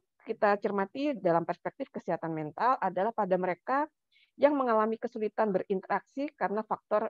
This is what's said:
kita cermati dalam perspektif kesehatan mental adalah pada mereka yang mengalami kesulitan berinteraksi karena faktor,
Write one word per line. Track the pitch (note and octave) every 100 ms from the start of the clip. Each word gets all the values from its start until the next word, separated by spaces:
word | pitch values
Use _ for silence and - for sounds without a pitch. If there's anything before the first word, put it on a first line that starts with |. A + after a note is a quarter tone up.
| - _ -
kita | A3 G#3 G#3
cermati | G#3 G3+ F#3+ C4+ D4
dalam | A#3 - E3+ E3+
perspektif | - F3 - C4+
kesehatan | G3 - E3 E3
mental | D#3+ D3+ D#3 A#3 C4
adalah | F#3 F3+ G#3+
pada | A3 F#3+ F3+
mereka | F3+ F3 - C4+ D4+ _ _ _ _
yang | - C#4+ C#4+
mengalami | B3+ A3 A3 A3
kesulitan | A#3 A3+ G#3 - A3
berinteraksi | F#3 - F#3+ - G3 - C4+ D4
karena | - F3+ G#3 A3
faktor, | - - G#3+ A3